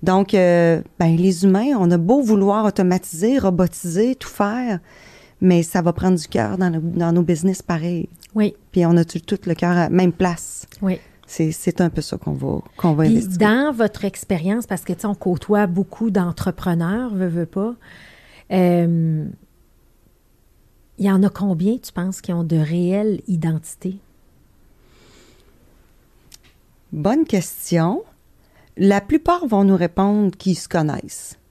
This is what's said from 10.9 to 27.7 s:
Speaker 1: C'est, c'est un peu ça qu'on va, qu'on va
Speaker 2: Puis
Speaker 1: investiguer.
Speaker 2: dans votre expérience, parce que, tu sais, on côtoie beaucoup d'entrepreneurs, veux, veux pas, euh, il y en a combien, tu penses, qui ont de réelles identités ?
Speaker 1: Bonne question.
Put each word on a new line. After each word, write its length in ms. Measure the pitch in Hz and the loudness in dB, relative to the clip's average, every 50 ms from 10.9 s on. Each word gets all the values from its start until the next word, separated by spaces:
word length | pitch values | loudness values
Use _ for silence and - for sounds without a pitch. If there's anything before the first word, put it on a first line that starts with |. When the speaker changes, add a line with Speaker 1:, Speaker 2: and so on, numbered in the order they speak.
| 185 - - _ _ _ _ | -4 -4 -6 _ _ _ _
Speaker 1:
C'est, 240 | _ - - 165 156 160 | _ -4 -2 -2 -2 -2
c'est 280 | - - - 170 - | -4 -4 -4 0 0
un 100 | 180 170 | 0 0
peu 100 | 160 - | 0 -4
ça 160 | 147 - - | -6 -6 -8
qu'on 160 | - - - 147 | -8 -6 -8 -6
va, 280 | 135 135 135 139 - - - _ | -6 -4 -6 -6 -6 -8 -12 _
qu'on 160 | - - 175 156 | -2 0 0 2
va 120 | 147 160 | 4 4
Speaker 2:
Puis 120 | 156 226 | 4 4
Speaker 1:
investiguer. 280 | 226 240 190 185 175 214 | 2 2 -2 -2 2 2
Speaker 2:
dans 280 | 208 214 247 277 302 285 | 2 4 2 0 0 0
votre 300 | 226 233 208 208 - - | 0 -2 -2 -2 -4 -6
expérience, 640 | 202 - - - _ 196 170 156 190 202 233 233 | -6 -6 -8 -6 _ -4 -2 -2 -2 -2 -2 -4
parce 160 | - 214 175 - | -6 -8 -8 -6
que, 100 | - 180 | -6 -8
tu 80 | 170 | -6
sais, 60 | - | -4
on 80 | 208 208 | -6 -6
côtoie 520 | - - 190 180 143 - - 214 208 208 | -4 -2 -4 -4 -4 -2 0 0 2 2
beaucoup 440 | 196 175 185 196 - - - 226 226 | 0 0 -2 -2 -4 -4 -6 -4 -2
d'entrepreneurs, 1040 | 196 202 180 175 165 - - 190 175 - - 185 170 165 165 165 196 226 254 247 214 | 0 0 0 -2 -4 -4 -4 -6 -6 -4 -4 -2 -2 0 0 -2 -2 -4 -4 -6 -4
veux, 120 | 190 185 | -4 -4
veux 200 | 180 160 170 165 | -2 -2 -4 -4
pas, 280 | 160 - 196 196 226 247 - _ - - - - - - - _ - - - - _ - | -4 -4 -6 -4 -4 -6 -10 _ -20 -20 -20 -20 -20 -20 -20 _ -20 -20 -20 -12 _ 0
euh, 720 | 190 185 180 175 175 170 170 170 165 165 160 160 156 151 147 - - _ _ _ _ _ _ _ _ _ _ _ _ _ _ _ _ _ _ _ _ _ _ _ _ _ _ _ _ _ _ _ - | 2 2 4 4 2 2 2 2 0 0 0 0 -2 -4 -6 -10 -14 _ _ _ _ _ _ _ _ _ _ _ _ _ _ _ _ _ _ _ _ _ _ _ _ _ _ _ _ _ _ _ -4
il 60 | 214 | 0
y 60 | 196 | 2
en 120 | 196 190 190 | 2 4 2
a 60 | 196 | 2
combien, 480 | 196 - 190 202 185 156 175 202 233 262 | 0 -2 -2 -2 -2 0 0 0 -2 -2
tu 140 | - - - | -6 -10 -8
penses, 280 | - 175 190 185 - | -6 -6 -6 -6 -8
qui 120 | - - 175 | -8 -6 -4
ont 120 | 170 170 | -4 -2
de 120 | 160 165 | 0 0
réelles 640 | 160 156 147 165 175 175 175 185 202 208 214 202 165 - | 0 0 0 0 -2 0 0 0 0 0 -2 -2 -4 -4
identités ? 720 | - 190 165 156 165 160 156 160 - - _ - 185 190 196 _ _ _ _ _ _ _ _ _ _ _ _ _ _ _ _ _ _ _ _ _ - - - _ _ _ _ _ _ _ _ _ _ _ _ _ _ _ _ _ _ _ _ _ _ - - _ _ _ _ _ _ _ _ _ _ - | -4 -4 -2 0 -2 -2 -2 -6 -10 -20 _ -10 -10 -10 -10 _ _ _ _ _ _ _ _ _ _ _ _ _ _ _ _ _ _ _ _ _ -20 -20 -20 _ _ _ _ _ _ _ _ _ _ _ _ _ _ _ _ _ _ _ _ _ _ -20 -20 _ _ _ _ _ _ _ _ _ _ -10
Speaker 1:
Bonne 320 | 156 147 190 233 302 320 | -2 0 0 2 2 2
question. 800 | - - 196 165 - - - - - | 2 0 -2 -2 -2 -10 -14 -6 -2